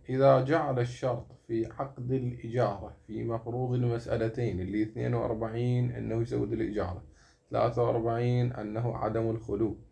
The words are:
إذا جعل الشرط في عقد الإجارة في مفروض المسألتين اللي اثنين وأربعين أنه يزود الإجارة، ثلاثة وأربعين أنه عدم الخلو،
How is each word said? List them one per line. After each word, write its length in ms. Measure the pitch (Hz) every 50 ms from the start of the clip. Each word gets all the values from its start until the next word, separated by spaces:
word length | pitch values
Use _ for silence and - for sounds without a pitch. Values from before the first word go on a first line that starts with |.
| - -
إذا 320 | 135 131 135 139 135 135
جعل 380 | 131 131 156 160 151 143 131 123
الشرط 480 | 120 123 - - - 127 120 123 - - - - _
في 200 | - 113 113 110 110 - -
عقد 340 | 139 - - 131 123 123 131
الإجارة 840 | 131 123 123 120 - - 117 113 123 117 101 98 - 110 98 - - -
في 180 | - 107 113 117
مفروض 480 | 117 113 117 117 117 113 123 127 123 123
المسألتين 840 | 123 120 120 117 117 - - 117 110 113 110 - 127 117 110 90 90
اللي 220 | 90 95 101 107 110
اثنين 320 | 110 - - 120 120 120
وأربعين 760 | 117 120 117 117 110 113 110 110 117 120 123 123 123 123 123
أنه 320 | 120 117 113 110 113 117 117
يزود 300 | 123 123 120 117 110 117
الإجارة، 500 | 110 113 101 104 104 90 90 90 90 - - - - - - _ _ _ _
ثلاثة 320 | 123 117 113 117 117 123 120
وأربعين 720 | 113 120 117 113 117 117 117 120 123 123 123 123 120 120
أنه 440 | - 107 104 107 113 120 120 107
عدم 340 | - - 110 110 113 113 113
الخلو، 460 | 110 113 - - 101 101 113 104 98 - - -